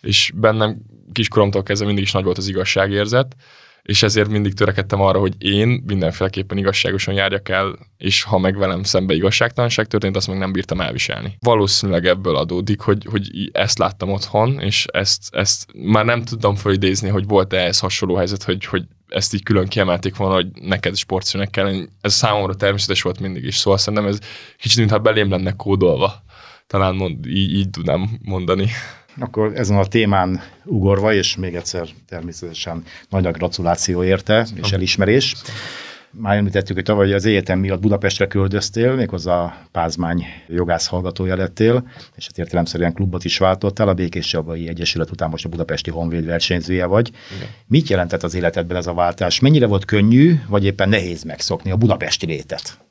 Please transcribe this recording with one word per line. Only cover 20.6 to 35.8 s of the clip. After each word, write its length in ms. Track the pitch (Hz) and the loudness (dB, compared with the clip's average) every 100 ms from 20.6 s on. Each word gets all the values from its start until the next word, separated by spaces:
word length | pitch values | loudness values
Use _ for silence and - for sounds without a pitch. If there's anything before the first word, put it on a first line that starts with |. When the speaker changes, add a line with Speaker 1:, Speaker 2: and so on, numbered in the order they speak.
Speaker 1:
neked 360 | 87 95 87 95 | -4 -2 -2 -4
sportszerűnek 540 | - 95 - 95 98 | -4 -4 -4 -4 -4
kell 140 | - | -2
lenni. 220 | 98 95 85 _ | -2 -2 -8 _
Ez 140 | 104 | -2
számomra 400 | - 117 104 95 | 2 2 2 -2
természetes 480 | 98 101 101 - 92 | 0 0 0 -2 -2
volt 180 | 92 87 | -2 -4
mindig 240 | 95 90 | -6 -6
is, 120 | 64 - | -6 -2
szóval 220 | - 98 | 2 2
szerintem 300 | - 107 101 | 2 0 0
ez 100 | 104 - - - _ | -2 -8 -18 -20 _
kicsit, 200 | 113 107 | 0 2
mintha 200 | 110 107 | 4 4
belém 320 | 113 110 98 | 4 4 2
lenne 220 | 92 92 | 0 -2
kódolva. 600 | 92 101 98 92 69 95 - - - - - _ | -4 0 4 4 4 0 -2 -20 -20 -20 -20 _
Talán 280 | 98 95 | 0 0
mond-, 320 | 92 95 73 62 | 0 -4 -6 -4
így, 260 | 87 98 | 0 0
így 160 | 95 95 | 0 -2
tudnám 480 | 92 82 73 101 113 | -2 -2 0 -2 -6
mondani. 460 | - 92 90 95 101 117 - - _ - | -6 -6 0 0 0 -2 -12 -18 _ -12
Speaker 2:
Akkor 340 | 123 107 107 | -8 -2 -2
ezen 220 | 113 104 101 | 0 2 2
a 80 | |
témán 560 | 95 117 104 98 90 92 - - | 4 2 4 4 2 -2 -6 -20
ugorva, 480 | - 127 95 98 107 | -4 0 2 4 4
és 240 | 104 90 - | 2 0 -4
még 180 | 95 | -6
egyszer 340 | 87 - 92 82 - _ | -6 -8 -8 -10 -14 _
természetesen 760 | 90 85 82 87 82 - 85 82 - - | -12 -12 -12 -14 -10 -10 -10 -12 -20 -4
nagy 180 | 98 90 | 0 0
a 40 | |
gratuláció 720 | 82 87 - 85 87 - 90 | 0 -4 0 0 0 0 0
érte, 360 | 92 95 - 110 | 2 2 4 2
és 80 | 113 | 2
Speaker 1:
Köszönöm. 220 | 101 98 | -4 -2
Speaker 2:
elismerés. 600 | 95 92 - 98 123 131 | -2 0 2 4 4 2
Speaker 1:
Köszönöm. 280 | - - - - - | -6 -10 -12 -12 -14